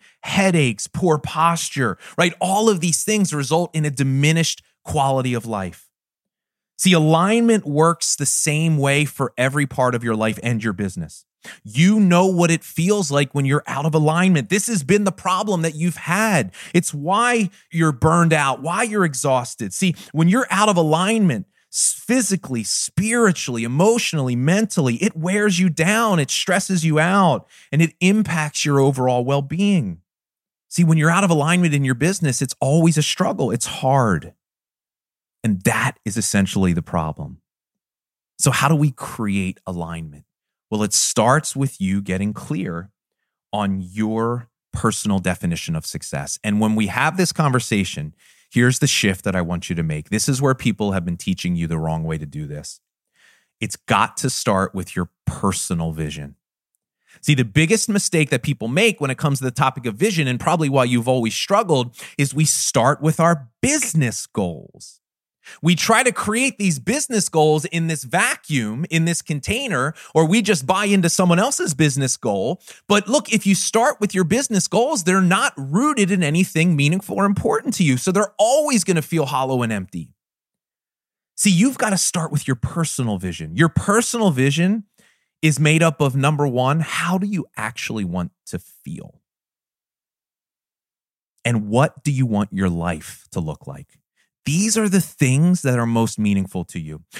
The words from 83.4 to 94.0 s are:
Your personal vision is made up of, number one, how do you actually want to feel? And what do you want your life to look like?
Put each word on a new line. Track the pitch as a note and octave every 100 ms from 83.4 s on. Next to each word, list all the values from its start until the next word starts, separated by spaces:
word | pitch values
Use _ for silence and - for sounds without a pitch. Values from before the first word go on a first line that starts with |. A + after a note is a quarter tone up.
| D#2+ E2+
Your | D#3+
personal | - - G#3 A#3+ A#3 G#3
vision | C3 C3+ C#3+ F3+ A3 G3+ _ _ _ _ _
is | D#3 B2+
made | D3+ D#3+
up | E3 D#3
of, | C#3+ C3
number | C#3 D3+ D3
one, | A#2+ B2+ D3+
how | D#3 - E3 F#3
do | G3+
you | G3 - -
actually | A2 B2 - A2+ F#2+
want | F2+ F2 - -
to | F2+
feel? | - _ - D#2+ - _ _ _ _ _ _ _ _ _ _ _ _ _ _ _ _ _ _ _ _ _ _ _
And | A#2 A#2+ G#2
what | A2+ D#3 -
do | -
you | C3+ B2+
want | G#2 G#2
your | G2 F#2+
life | E2+ E2+ D#2+ - - _
to | -
look | D#2 D2 -
like? | C#2+ C#2 _